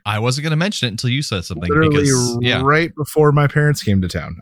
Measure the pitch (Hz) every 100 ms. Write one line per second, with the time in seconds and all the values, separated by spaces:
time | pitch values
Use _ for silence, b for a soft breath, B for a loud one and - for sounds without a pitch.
0 | 104 107 117 131 156 156 190 - 123 98
1 | 123 131 147 98 - 82 87 147 160 147
2 | 143 131 123 120 123 110 139 151 170 -
3 | 143 151 151 143 143 151 147 143 - 98
4 | 90 85 73 82